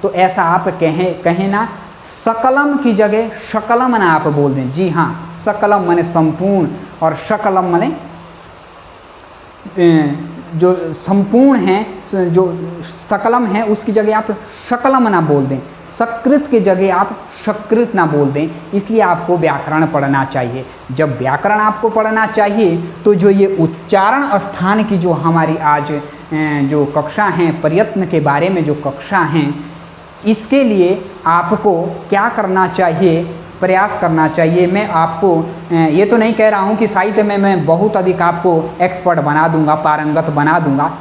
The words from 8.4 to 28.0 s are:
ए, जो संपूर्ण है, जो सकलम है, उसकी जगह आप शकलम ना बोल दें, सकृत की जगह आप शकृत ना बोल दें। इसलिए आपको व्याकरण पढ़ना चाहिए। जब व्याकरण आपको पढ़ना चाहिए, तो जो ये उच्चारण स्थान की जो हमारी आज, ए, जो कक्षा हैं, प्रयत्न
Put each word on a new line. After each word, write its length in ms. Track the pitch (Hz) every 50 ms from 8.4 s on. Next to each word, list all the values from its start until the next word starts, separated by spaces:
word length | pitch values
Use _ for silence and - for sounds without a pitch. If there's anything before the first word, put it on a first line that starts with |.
| - - - - - - - - - - - - - - - - - - - - - - - - - 196 -
ए, 400 | 185 175 170 165 160 151 143 143 160 165 - - - - - 170
जो 380 | 160 175 180 185 175 170 165 156
संपूर्ण 680 | - - - 196 202 196 202 214 240 262 277 269 233
है, 260 | 180 185 185 202 214 202 - - - - -
जो 580 | 196 180 175 165 185 185 180 165 165 165 165 170 170 160 - - - - -
सकलम 360 | 214 190 202 226 233 254 247
है, 180 | 208 185 208 226
उसकी 280 | 208 214 208 - -
जगह 260 | 202 214 214 214 214
आप 100 | 214 214 - - - - - - - - -
शकलम 380 | 247 240 247 269 269 262 240
ना 140 | 220 196 175
बोल 240 | 160 151 147 143 135
दें, 140 | 131 135 131 - - - - - - - -
सकृत 480 | 233 233 - - - 262 285 285 294 -
की 80 | 254 226
जगह 360 | 185 196 185 180 196 190 185
आप 220 | 175 160 - - - - - - - -
शकृत 500 | 214 208 - - - 220 226 240 240 233
ना 100 | 190 170
बोल 260 | 156 151 147 147 135
दें। 160 | 135 143 156 160 165 - - - -
इसलिए 280 | 196 196 - 220 226
आपको 360 | 202 180 175 170 170 170 180
व्याकरण 500 | 175 160 160 139 135 135 147 151 156 160
पढ़ना 380 | - - 147 139 139 139 139 135
चाहिए। 400 | 131 - 139 123 120 120 131 127 - - - - -
जब 260 | 131 135 156 147 127
व्याकरण 420 | 113 123 131 139 147 - 202 208 214
आपको 300 | 214 214 214 - - 226
पढ़ना 380 | 208 220 214 220 220 220 220
चाहिए, 500 | - - 220 208 202 208 220 220 175 170 165 - - - - -
तो 100 | 214 208
जो 140 | 180 180 208
ये 280 | 196 196 196 196 196 180
उच्चारण 800 | 165 160 - - - - - 190 190 208 247 277 277 - 208
स्थान 460 | 196 165 - - - 175 190 208 214 214
की 140 | 214 208
जो 140 | 180 170 185
हमारी 460 | 165 139 143 165 165 165 160 160 156
आज, 340 | 156 156 151 147 147 143 147 151 147 147 - - - - - 160
ए, 340 | 156 156 151 147 147 139 135
जो 140 | 151 147 139
कक्षा 400 | 143 147 151 147 151 - - 214
हैं, 360 | 196 170 170 170 165 151 -
प्रयत्न 440 | - 156 160 180 220 214 - 196